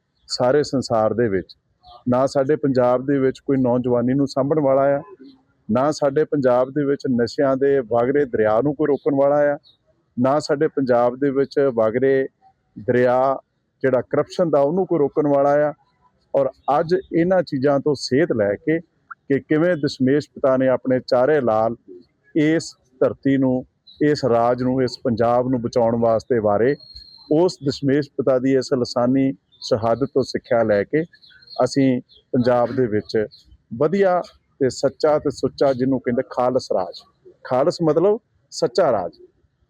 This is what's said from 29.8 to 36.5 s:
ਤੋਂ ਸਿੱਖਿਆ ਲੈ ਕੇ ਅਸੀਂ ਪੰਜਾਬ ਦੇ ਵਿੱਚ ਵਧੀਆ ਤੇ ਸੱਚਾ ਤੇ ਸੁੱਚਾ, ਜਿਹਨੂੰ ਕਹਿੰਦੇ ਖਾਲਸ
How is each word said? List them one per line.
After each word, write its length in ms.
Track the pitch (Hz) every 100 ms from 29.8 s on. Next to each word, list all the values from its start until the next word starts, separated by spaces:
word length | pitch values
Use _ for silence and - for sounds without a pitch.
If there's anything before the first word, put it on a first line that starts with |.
| 113 117 135
ਤੋਂ 80 | 139
ਸਿੱਖਿਆ 400 | 127 120 - 117
ਲੈ 220 | 110 104
ਕੇ 180 | 98 151 165 _ _ - - -
ਅਸੀਂ 360 | 123 - 135 123 - _ _
ਪੰਜਾਬ 360 | 131 120 123 120 131
ਦੇ 100 | 123
ਵਿੱਚ 400 | 104 - 110 107 _ _ - -
ਵਧੀਆ 480 | 117 151 196 190 180 - _ _ -
ਤੇ 120 | 131
ਸੱਚਾ 480 | - 139 - 156 147
ਤੇ 120 | 147
ਸੁੱਚਾ, 420 | - 135 - 143
ਜਿਹਨੂੰ 280 | 127 131 131
ਕਹਿੰਦੇ 220 | 127 120 127
ਖਾਲਸ 380 | - 123